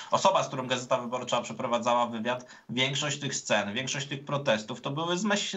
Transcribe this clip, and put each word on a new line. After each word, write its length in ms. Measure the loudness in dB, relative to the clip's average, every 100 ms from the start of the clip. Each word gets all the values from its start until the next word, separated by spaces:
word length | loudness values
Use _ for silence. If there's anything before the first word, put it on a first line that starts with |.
| 0
osoba, 320 | 4 6 4
z 60 | 2
którą 180 | -4 0
Gazeta 320 | -2 2 0
Wyborcza 420 | 0 -4 0 0
przeprowadzała 680 | 0 -4 0 0 4 4 2
wywiad, 400 | 0 -2 -4 -6 -20 -6
większość 500 | 0 0 2 0 -2
tych 140 | -2
scen, 380 | -4 0 2 2
większość 320 | -2 -4 -4 -4
tych 180 | -8
protestów 560 | -4 -2 2 2 0 -8
to 100 | -6
były 280 | -4 -2 0
zmyś-, 360 | 2 0 0